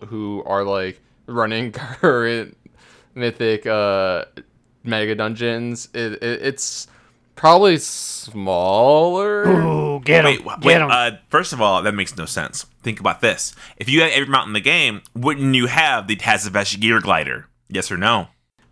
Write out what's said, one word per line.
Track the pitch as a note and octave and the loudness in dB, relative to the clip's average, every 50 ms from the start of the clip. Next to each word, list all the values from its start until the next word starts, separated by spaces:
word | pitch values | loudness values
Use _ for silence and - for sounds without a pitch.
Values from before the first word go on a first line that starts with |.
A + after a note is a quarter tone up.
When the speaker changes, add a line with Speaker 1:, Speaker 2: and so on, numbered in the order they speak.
| G#2 G#2 | -12 -12
Speaker 1:
who | A2+ G#2+ G#2+ G2+ G#2 G2+ - | -10 -8 -8 -8 -8 -8 -6
are, | - G2 G2 G2+ | -4 -2 -2 -2
like, | G2 G2 G2 F#2+ F#2 F#2+ _ _ _ _ _ _ | -2 -2 -4 -4 -6 -8 _ _ _ _ _ _
running | - A#2+ A#2 A2+ G#2+ A2+ A2+ B2 A#2 G#2+ | -8 -4 -2 -2 -2 -2 -4 -6 -6 -8
<laughs> | |
current | - - A#2 B2 - - E3+ C3 A#2+ A#2 A#2 A#2 A#2 G#2+ - - _ - - _ _ _ _ _ _ _ _ - | -12 -14 -14 -6 0 2 2 2 2 0 -2 -2 -4 -6 -10 -14 _ -20 -20 _ _ _ _ _ _ _ _ -8
mythic, | B2+ A#2+ A#2+ A2+ - A#2+ A2 A2 G#2+ - | -6 -4 -4 -2 0 0 0 0 0 0
uh, | A2+ A2 G#2+ G#2 G2+ G2 G2 F#2+ F#2 F#2 E2+ - - _ - - _ _ _ _ _ _ _ - | -2 0 0 2 2 2 2 0 0 -2 -2 -6 -8 _ -18 -20 _ _ _ _ _ _ _ -8
mega | A#2 A2+ G#2+ G#2+ G#2+ A2 | -4 -2 -2 -2 -2 -2
dungeons, | G#2+ G#2+ A2 A2+ A2+ A#2+ A#2+ A#2 A#2 A#2 A#2+ A#2+ A2+ - - - | -2 -4 -4 -4 -4 -4 -4 -2 -4 -6 -8 -8 -10 -12 -10 -8
it, | A#2+ A#2 A2 G#2 - - | -6 -6 -6 -6 -6 -6
it, | A#2 A#2+ - - | -6 -6 -4 -4
it's | C3+ C3+ - - - - - - - _ _ _ _ _ _ _ _ _ | -6 -6 -6 -8 -8 -10 -10 -14 -16 _ _ _ _ _ _ _ _ _
probably | - - D#3 E3+ F#3 G#3 G3 E3+ D3 | 4 6 8 8 8 8 6 4 2
smaller. | - - - - - - - - - - A2 G#2 G2 F#2+ F#2 F2 F2+ F#2+ G2 G#2+ A#2+ C3+ D3 D3+ E3 F3 F3 F#3+ G3+ G#3 G#3 G#3 G3+ F#3 | -2 -6 -10 -10 -10 -10 -10 -12 -14 -12 -10 -6 -2 -2 0 0 2 2 4 4 6 6 6 6 4 2 2 0 -2 -2 -2 0 2 4
Speaker 2:
Ooh, | F#3+ E3+ E3 D#3+ D3+ D3+ D3+ D3+ C#3+ C#3 B2+ | 4 4 2 0 -2 -2 -2 -4 -4 -4 0
get | - D#3+ E3 D3+ | 4 4 6 6
'em, | |
Speaker 3:
Wait, | C#3+ D3 - - | 4 2 0 -4
wha-, | - - - | -10 -8 0
Speaker 2:
get | B2 | 2
Speaker 3:
wait, | C#3 - | 4 4
Speaker 2:
'em. | E3 D#3 C#3 | 4 4 2
Speaker 3:
uh, | B2 B2 A#2+ A#2 A2 - _ _ | 2 2 2 0 -4 -6 _ _
first | - D#3 F3+ F3 D3+ | -2 0 0 -2 -2
of | B2 | 0
all, | A2 G2+ F#2+ F2 F2+ | 2 2 2 2 0
that | G#2 G#2 | 0 -2
makes | G2+ F#2 - - | -2 -4 -6 -8
no | - D#2+ | -10 -10
sense. | - - F2+ D2+ - - - - - _ _ - | -8 -6 -6 -6 -8 -8 -12 -14 -16 _ _ -8
Think | A#2 G#2+ - | -8 -6 -4
about | F#2+ F#2+ E2+ - | -2 -2 -2 0
this. | - A2 - - - - - - - - - | 0 0 0 0 -4 -10 -10 -14 -20 -18 -16
If | - G#2+ A#2 | -12 -4 0
you | C#3 E3 D#3+ | 2 2 2
had | D#3+ B2+ | 2 2
every | C3+ C#3+ C#3 | 0 0 2
mount | C3+ C3 D2+ | 0 0 0
in | G2+ G#2 | 0 -4
the | G#2 | -2
game, | G2+ C#3 E3 F3 D3+ B2 G#2+ G2 - - - | 0 0 2 2 0 -2 -2 -6 -12 -14 -8
wouldn't | A#2+ A#2+ D3 C#3+ C#3 C3+ C3+ C3 | -4 -2 -2 -2 0 0 0 2
you | B2+ A#2+ | 2 2
have | A#2+ A#2+ D#3+ D#3+ D3 C3 A2+ G2 | 2 2 2 2 4 2 0 -2
the | G2 A2 | -2 -4
Tazavesh | F#2 - A2 G#2+ G2 G2 G#2 F#2 G#2 G2+ - G2+ G2 | -2 2 2 2 2 0 -2 -2 -2 -2 -2 -2 -2
Gear | A2 A2+ A2+ A2 | 0 2 2 2
Glider? | - G2 F2+ D#2+ D2+ C#2 B1 - - _ _ _ _ - | 2 2 0 0 0 -2 -6 -10 -12 _ _ _ _ -8
Yes | F#2+ F#2+ F2+ - | -6 -6 -6 -6
or | G2 | -4
no? | F2 G2 A2 A#2 G#2 E2+ - _ _ _ _ _ _ _ _ | -2 0 0 0 0 -2 -6 _ _ _ _ _ _ _ _